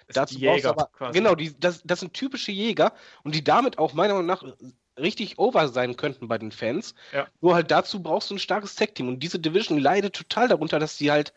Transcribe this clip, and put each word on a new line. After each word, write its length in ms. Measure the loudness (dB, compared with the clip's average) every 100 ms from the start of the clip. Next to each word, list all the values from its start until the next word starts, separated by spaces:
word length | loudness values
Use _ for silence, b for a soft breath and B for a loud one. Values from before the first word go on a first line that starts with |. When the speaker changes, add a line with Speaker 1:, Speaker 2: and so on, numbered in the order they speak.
| B
Speaker 1:
Das 80 | -2
sind 60 |
Speaker 2:
Dazu 160 | -2 0
Speaker 1:
die 60 | 2
Speaker 2:
brauchst 200 | 2 2
du 40 |
Speaker 1:
Jäger 0 |
Speaker 2:
aber, 200 | 0 -2
Speaker 1:
quasi. 240 | -6 -4 2
Speaker 2:
genau, 180 | 4 2
die, 240 | 0 -2
das, 220 | -2 -2 -4
das 160 | -4
sind 120 | -6
typische 380 | -8 -8 -6 -6
Jäger 420 | -4 -2 2 2 0 B B
und 100 | -6
die 100 | -2
damit 340 | 2 4 4 0
auch 140 | 0
meiner 200 | 2 0
Meinung 140 | 0 -2
nach 160 | -4 -6 -18 -20 -20 _ -6
richtig 400 | -4 -4 -6 0
over 280 | 2 2 2
sein 260 | 2 -2 -2
könnten 320 | -6 -6 -6
bei 100 | -6
den 140 | -6
Fans. 440 | -6 -4 -4 -6 -14 B
Speaker 1:
Ja. 140 | -6 -6 _
Speaker 2:
Nur 120 | 4 4
halt 160 | 4
dazu 300 | 2 2 -4
brauchst 260 | -2 -2 -2
du 60 | -6
ein 40 |
starkes 360 | -2 -4 -4 -2
Tag 200 | -2 -2
Team. 120 | -6
Und 120 | -6
diese 160 | -6 -4
Division 380 | 0 0 2 2
leidet 360 | 4 2 0 -4
total 320 | -6 0 2
darunter, 300 | 2 2 0
dass 180 | -2 -2
sie 140 | 2
halt 220 | 2 2